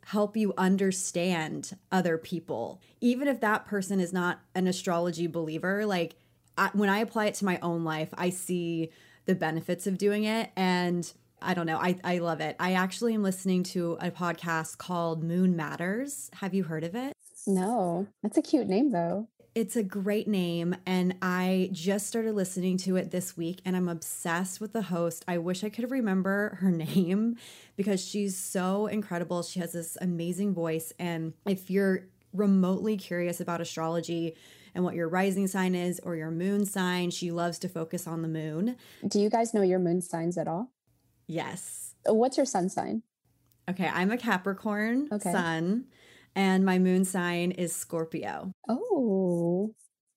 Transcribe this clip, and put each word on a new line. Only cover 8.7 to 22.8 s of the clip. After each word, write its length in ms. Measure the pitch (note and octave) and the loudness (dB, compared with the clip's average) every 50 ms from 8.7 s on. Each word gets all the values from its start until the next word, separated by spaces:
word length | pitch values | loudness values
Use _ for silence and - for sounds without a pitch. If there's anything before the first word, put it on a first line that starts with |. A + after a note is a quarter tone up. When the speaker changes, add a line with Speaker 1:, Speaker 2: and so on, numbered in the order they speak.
| E3+ E3 E3 D#3+ - - - - - _ _ | -2 -2 -4 -4 -6 -12 -20 -20 -20 _ _
Speaker 1:
the 100 | - F#3+ | 0 0
benefits 520 | F#3 E3 D#3 D#3 E3 D#3+ - F3+ F3+ - | 2 0 0 -2 -2 -2 -4 -4 -4 -2
of 120 | G3+ F#3+ F3+ | -4 -2 0
doing 260 | G3 G3+ G#3 G#3 G#3+ | 2 2 2 2 0
it. 260 | G#3+ A3 A3+ A3+ - - | 0 0 0 -2 -2 -2
And 560 | F#3 F#3 F#3 F3+ F3+ F3+ F3 F3 F3 E3 - - _ _ _ _ _ | 0 2 2 4 2 2 2 2 0 -2 -4 -10 _ _ _ _ _
I 100 | - F3+ F3+ | -4 -2 0
don't 120 | F3 E3 | 0 0
know, 120 | D#3+ D#3+ - | 0 0 2
I, 200 | - F3+ F3+ F#3 | 2 0 0 0
I 160 | - F3+ F3+ F3 | 0 -2 -2 0
love 220 | E3+ E3+ D#3+ D3 | 0 -2 -2 -2
it. 160 | D#3 D3+ - - | -4 -4 -4 -2
I 140 | F3+ F3+ F#3 | 0 0 2
actually 400 | F#3 F#3 F#3+ - - A#3+ A#3 A3+ | 2 2 0 -2 -2 -2 0 0
am 80 | G#3+ | 2
listening 400 | G3+ F#3+ F#3 F#3 - F#3+ F#3 F3+ F3+ | 0 0 0 0 0 2 2 2 0
to 320 | - - F#3 E3+ E3+ E3 - | 0 -2 -2 -2 -2 -2 -2
a 100 | - F3+ | -4 -4
podcast 680 | F3+ - F3+ F3 F3 E3 E3+ E3+ E3 D#3+ D#3+ - - - | -4 -2 -2 -2 -2 -2 -2 -2 0 0 -2 -4 -8 -10
called 440 | - - F3+ F3 E3+ E3 E3 D#3+ | -6 -4 -2 0 0 0 -2 -2
Moon 320 | D#3+ E3 E3+ F3+ F#3 F#3 F3 | -2 0 2 4 4 4 4
Matters. 760 | E3 D3+ D3 D3 - E3+ F3+ G3+ A#3 C#4 C#4+ - - - - - | 2 0 -4 -4 -4 -4 -2 -2 -2 -4 -6 -8 -10 -12 -14 -10
Have 200 | - G3+ F#3+ F3+ | -8 -6 -4 -2
you 100 | G3 F#3 | -2 -2
heard 180 | D#3 D#3+ D#3 D#3+ | -4 -4 -4 -4
of 100 | E3+ F3+ | -6 -6
it? 160 | A#3+ C4 C#4 C#4+ - - - - - - | -6 -8 -8 -10 -14 -18 -20 -20 -6 -2
Speaker 2:
No, 680 | G3+ G3 F#3 F#3 G#3 B3 A3+ F#3 F3 E3+ F3+ G3+ - - _ | 0 2 2 2 2 0 0 0 0 0 -2 -4 -6 -8 _
that's 140 | - G#3+ - | -6 0 0
a 60 | D#4+ | 0
cute 240 | C#4+ - - C4+ A3 G3 | 2 4 2 2 2 2
name 220 | F#3 G#3 D4 C#4+ | 4 4 4 4
though. 380 | A3 F3 E3+ E3+ F3+ G3+ A3+ - _ _ - _ - | 2 2 2 0 0 -2 -4 -6 _ _ -20 _ -4
Speaker 1:
It's 200 | A3+ A3 - - | -2 -2 0 0
a 60 | A#3+ | -2
great 460 | G#3 F#3 - G3+ F#3+ G#3 G#3 G#3+ - G#3 | -2 0 -2 -2 0 0 0 0 0 0
name, 480 | G#3 F#3 F3 F3 E3+ E3+ E3+ F3 F3+ F3+ - | 2 2 2 2 0 0 0 0 -2 -2 -2
and 300 | F#3 F#3 F#3 F3+ F3+ F3+ F#3 | 0 2 2 2 2 0 0
I 500 | F#3+ F3+ F3+ F#3 F#3 F#3 F#3 F#3 F#3 F#3 | 0 0 0 2 2 2 2 2 2 0
just 340 | F#3 E3 E3 G3 F#3+ G#3+ G#3 | -2 -2 -2 0 0 0 -2
started 280 | - - A#3 A3 A3 G#3+ | -2 -2 -2 -2 0 0
listening 420 | G3+ F#3 F#3 - F#3 F3+ F#3+ F#3 | 0 -2 -2 -2 -2 0 2 0
to 180 | F3+ | 0